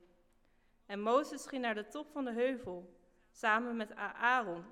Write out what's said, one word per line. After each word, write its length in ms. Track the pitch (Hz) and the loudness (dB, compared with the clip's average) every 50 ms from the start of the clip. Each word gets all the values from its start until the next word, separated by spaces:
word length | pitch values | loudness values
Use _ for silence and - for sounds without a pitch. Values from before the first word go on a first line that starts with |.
| - - _ _ _ _ _ _ _ _ _ _ _ _ _ _ _ | -20 -20 _ _ _ _ _ _ _ _ _ _ _ _ _ _ _
En 140 | - 202 202 | -8 -6 -2
Mozes 460 | 208 220 240 277 302 285 302 269 - | 2 4 4 4 4 0 -6 -12 -10
ging 160 | - 277 262 | -8 -6 -2
naar 140 | 247 233 214 | -2 -2 -2
de 120 | 208 208 | -2 -6
top 240 | - - 294 302 294 | -8 -8 -10 -10 -8
van 140 | - 294 269 | -6 -4 -4
de 60 | 247 | -2
heuvel, 680 | 226 233 247 262 269 233 - 185 180 175 180 - - - _ _ _ _ _ _ | 0 2 2 2 0 -2 -6 -8 -10 -10 -12 -14 -20 -20 _ _ _ _ _ _
samen 440 | _ - - 220 214 226 240 240 233 | _ 0 2 4 4 4 2 0 -2
met 200 | 226 214 220 - | -4 -4 -4 -6
Aaron 680 | - 202 196 - - 233 240 254 254 226 190 175 170 175 214 | -6 -6 -6 -2 2 4 4 4 4 4 0 -4 -6 -8 -12